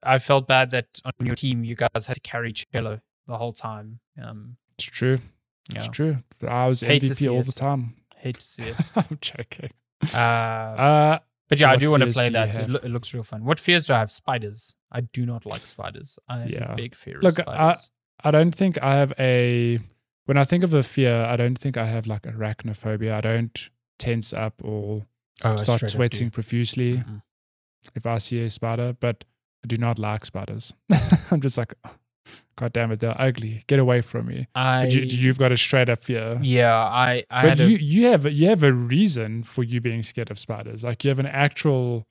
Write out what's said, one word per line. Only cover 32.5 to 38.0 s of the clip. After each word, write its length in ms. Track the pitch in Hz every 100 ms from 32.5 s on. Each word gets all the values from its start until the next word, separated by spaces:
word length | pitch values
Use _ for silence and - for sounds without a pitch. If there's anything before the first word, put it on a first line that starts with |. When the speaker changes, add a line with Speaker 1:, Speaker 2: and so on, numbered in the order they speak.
| -
Speaker 2:
God 160 | 120
damn 180 | 117 117
it, 80 | 110
they're 180 | 117 110
ugly. 440 | 131 120 110 110 -
Get 120 | 139
away 240 | 127 123
from 240 | 117 120 117
me." 200 | 127 131
Speaker 1:
I 300 | - 131 127
Speaker 2:
But 100 | 127
you, 80 | 127 127 120
you've 200 | 127 131
got 140 | 131
a 40 | 123
straight 320 | - 135 123
up 160 | 117
fear. 340 | - 120 110 117
Speaker 1:
Yeah, 320 | 135 123 120 113
I, 480 | 110 117 127 123 -
I 120 | 123
Speaker 2:
But 60 | 127
Speaker 1:
had 120 | 131
a 100 | 165
Speaker 2:
you, 60 | 214
you 280 | 147 170